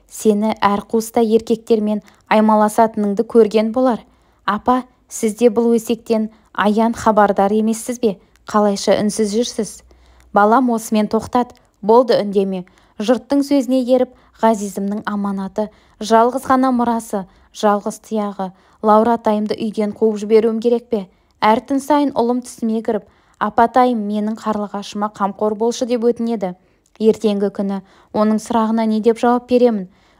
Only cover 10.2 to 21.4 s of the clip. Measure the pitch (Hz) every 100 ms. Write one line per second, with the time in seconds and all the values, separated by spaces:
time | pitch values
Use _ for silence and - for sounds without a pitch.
10.2 | _ 202 208 240 254 226 220 214 214 220
11.2 | - 247 240 - _ - 196 226 240 185
12.2 | 208 196 196 190 180 _ _ - 214 233
13.2 | - 285 277 285 240 262 240 254 254 -
14.2 | _ - 226 214 202 196 196 208 214 208
15.2 | 202 196 190 202 214 _ _ - 208 226
16.2 | 240 254 - 262 262 247 240 233 226 202
17.2 | 185 _ _ - 214 202 214 - - 214
18.2 | 202 196 190 - _ - 220 214 233 233
19.2 | 226 214 208 - 220 208 208 208 220 208
20.2 | 208 220 226 220 233 233 233 214 185 _
21.2 | _ -